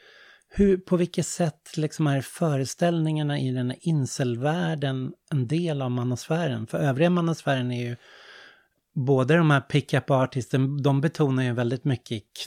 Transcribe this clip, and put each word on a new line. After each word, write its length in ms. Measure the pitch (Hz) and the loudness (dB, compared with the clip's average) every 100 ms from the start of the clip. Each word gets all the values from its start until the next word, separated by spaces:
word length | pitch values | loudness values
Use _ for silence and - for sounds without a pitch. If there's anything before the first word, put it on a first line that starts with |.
| - - - - _ | -20 -20 -20 -20 _
Hur, 280 | - 202 185 | 2 4 2
på 200 | - 180 | 0 0
vilket 300 | 175 - 160 | 0 -2 -4
sätt, 500 | - 170 - - - | -2 -4 -4 -10 -6
liksom, 300 | 151 - 151 | -4 0 0
är 140 | 139 | 0
föreställningarna 1160 | 120 - 170 139 131 - 175 170 156 151 147 143 | -4 -4 -2 0 -2 0 0 2 0 0 -2 -2
i 120 | 131 | -2
den 180 | 127 123 | -2 -2
här 100 | 127 | -2
incelvärlden 1300 | 170 160 127 - 131 117 139 165 170 156 139 131 131 - _ | 0 0 0 -2 -2 0 -2 0 -2 -2 -2 -4 -6 -10 _
en 160 | 147 120 | -2 0
del 340 | 156 175 143 | 0 -2 -2
av 100 | 127 | -2
manosfären? 760 | 123 123 123 - 160 165 117 110 | -2 -2 -4 -2 -2 0 -4 -4
För 100 | 160 | -2
övriga 320 | 151 131 170 | 0 2 2
manosfären 640 | 180 165 160 - 135 123 | 4 0 -2 -2 0 -2
är 160 | 123 120 | -4 -6
ju, 60 | 120 - - - - - _ _ _ _ - | -8 -14 -20 -20 -20 -20 _ _ _ _ -4
både 420 | 127 135 127 165 | 2 2 4 4
de 140 | 156 | 4
här 100 | 143 | 2
pick-up 480 | - 151 - 139 - | 2 -2 0 -2 2
artisten, 720 | 135 131 131 117 135 135 143 | 2 2 -2 -2 0 0 0
de 180 | 135 135 | 0 2
betonar 420 | 156 - 151 131 | 0 0 0 2
ju 100 | 127 | 0
väldigt 320 | 117 120 127 147 | 0 -2 0 -2
mycket 380 | 127 - 113 - - | -2 -4 -10 -10 -16